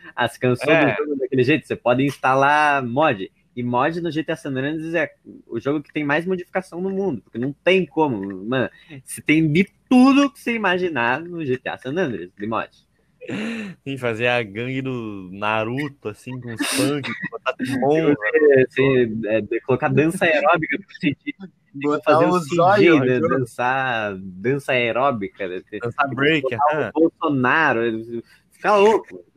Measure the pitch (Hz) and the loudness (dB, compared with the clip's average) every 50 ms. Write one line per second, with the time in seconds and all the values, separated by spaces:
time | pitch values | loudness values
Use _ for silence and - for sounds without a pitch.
0 | - 165 - - 123 113 - - - 127 123 123 123 143 160 165 147 - 104 - | -20 -12 -4 -2 -2 -2 -2 0 0 2 2 2 2 2 4 4 4 2 0 -2
1 | - - 143 135 135 - - 131 123 120 156 143 - - 117 - - 120 123 127 | -4 -4 -4 -4 -4 0 0 2 4 4 2 0 0 -4 -8 -2 0 2 2 2
2 | 135 143 135 - - 135 131 135 139 139 147 151 151 147 143 139 131 120 117 139 | 2 0 -2 0 0 2 4 4 4 4 4 4 4 4 2 0 -2 -2 0 2
3 | 160 156 127 98 95 - _ _ _ _ _ 123 120 120 120 120 131 156 165 175 | 2 2 0 -2 -6 -10 _ _ _ _ _ -8 -4 -2 0 2 2 0 0 -2
4 | 170 170 143 156 156 - 160 156 - 151 135 131 135 143 156 165 156 165 165 170 | -6 -4 -4 -4 -4 -4 -6 -6 -6 -6 -4 -4 -4 -4 -4 -6 -6 -4 -2 -2
5 | 151 - - _ _ 107 90 90 - - - 117 - 135 147 156 143 - - 156 | -2 -4 -6 _ _ -20 -20 -20 -14 -10 -10 -6 -2 -2 -2 -2 -4 -6 -6 -4
6 | 151 143 143 156 170 185 190 180 175 - - 190 185 - 170 170 185 190 190 190 | -2 0 0 0 0 -2 -4 -4 -6 -6 -6 -6 -6 -6 -8 -6 -6 -4 -4 -2
7 | 196 190 143 98 - _ - 113 120 139 143 - - 175 185 190 180 - - 160 | -2 -4 -4 -6 -8 _ -8 -6 -6 -6 -6 -4 0 2 2 2 2 0 0 0
8 | 156 147 123 101 98 101 98 92 95 110 127 135 117 95 - - - - 147 135 | 0 0 0 -2 -6 -6 -8 -8 -6 -4 -2 -2 -2 -4 -6 -12 -20 -20 -20 -20
9 | - - - - - - 151 160 160 156 147 170 196 - _ _ _ - 262 254 | -18 -16 -16 -6 -2 0 2 4 4 4 4 2 2 0 _ _ _ 4 6 6
10 | 254 269 269 277 285 277 - - - 240 233 226 208 190 180 185 180 180 160 127 | 8 8 6 6 4 2 -2 -6 -6 -6 -4 -2 0 0 0 0 -2 -2 -2 0
11 | 117 117 127 143 165 175 175 170 160 135 127 127 - - 80 95 - 127 139 180 | 0 0 0 -2 -4 -8 -8 -6 -4 -2 -2 -2 -4 -6 -8 -8 -8 -6 -4 -2
12 | 190 143 113 87 85 90 _ - 101 110 113 104 - - _ _ _ _ _ _ | -2 -2 -4 -6 -8 -12 _ -10 -6 -4 -4 -4 -4 -6 _ _ _ _ _ _
13 | _ _ _ _ - - - 196 214 226 233 226 214 202 165 - _ 139 139 131 | _ _ _ _ -12 -8 -8 -6 -6 -6 -8 -8 -10 -12 -14 -12 _ -10 -8 -4
14 | 127 120 113 107 120 123 120 120 117 101 95 107 120 127 131 131 135 131 127 123 | -4 -4 -2 -2 0 0 0 0 -2 -4 -6 -8 -6 -4 -4 -4 -4 -4 -6 -6
15 | 113 107 104 98 92 90 92 98 104 104 110 110 110 113 120 135 151 143 139 _ | -6 -8 -10 -10 -12 -12 -10 -6 -4 -2 0 0 -2 -2 -2 -4 -4 -6 -8 _
16 | - 110 104 - - 127 127 127 120 120 113 110 285 - - - - 135 147 147 | -10 -10 -10 -10 -12 -12 -12 -12 -10 -10 -8 -6 -4 -2 -2 0 0 0 0 -2
17 | 131 117 113 - - - - 113 - 131 123 - 127 123 135 131 127 139 151 160 | -4 -6 -8 -8 -10 -10 -12 -8 -6 -6 -6 -4 -4 -4 -2 0 2 2 2 4
18 | 160 147 143 143 - - - 156 151 147 139 135 127 - - - 135 139 135 127 | 4 2 2 2 0 0 2 4 6 6 6 6 4 4 2 0 2 2 4 4
19 | 123 113 107 113 113 101 110 110 104 101 117 117 - - 131 120 151 147 135 131 | 2 2 0 -4 -4 -2 -2 -2 -2 -2 -4 -4 -2 -2 0 0 0 0 2 2
20 | 147 160 165 185 196 170 156 147 139 147 170 175 156 - - - - - - - | 2 2 0 0 0 2 2 2 2 2 2 2 0 -4 -6 -8 -8 -12 -10 -4
21 | - 147 139 - _ 147 - - 196 170 _ _ _ _ - 139 139 143 147 151 | -4 -4 -4 -4 _ -10 -10 -10 -14 -18 _ _ _ _ -10 -6 -2 -2 -2 0
22 | - 156 147 156 165 - 180 185 165 135 175 170 170 185 202 208 196 175 165 143 | 2 2 4 4 4 2 2 0 -2 -2 0 2 4 4 4 6 6 6 6 4
23 | 127 123 127 123 156 165 - 135 127 - - - 123 123 131 135 131 131 120 113 | 4 2 0 0 0 0 -2 -2 -4 -6 -6 -4 -2 -2 0 0 -2 -2 -2 -2
24 | 107 104 98 95 95 95 90 92 98 120 139 143 135 - 139 123 120 117 107 117 | -4 -4 -6 -8 -12 -14 -12 -6 -4 -2 -2 -2 -2 -2 0 0 0 0 0 0
25 | 131 143 131 110 98 92 - - 101 92 87 92 - _ - 104 117 117 117 - | 0 0 0 -2 -6 -8 -8 -8 -8 -6 -6 -8 -10 _ -10 -8 -8 -6 -4 -4
26 | 143 139 127 123 139 151 160 151 127 131 120 113 147 151 151 156 131 104 - 151 | -4 -4 -2 0 0 2 2 0 0 -2 -2 0 0 0 0 0 -2 -2 0 2
27 | 165 160 - _ - 160 147 135 123 123 139 160 160 147 127 113 117 117 110 110 | 0 0 0 _ -4 -2 0 0 2 2 2 2 2 2 2 0 0 -2 -4 -6
28 | 113 117 117 117 - _ _ _ _ _ _ _ - 180 208 202 196 214 220 190 | -8 -10 -10 -12 -12 _ _ _ _ _ _ _ 0 2 4 6 6 4 4 2
29 | - - 90 90 87 _ _ | -2 -6 -16 -20 -20 _ _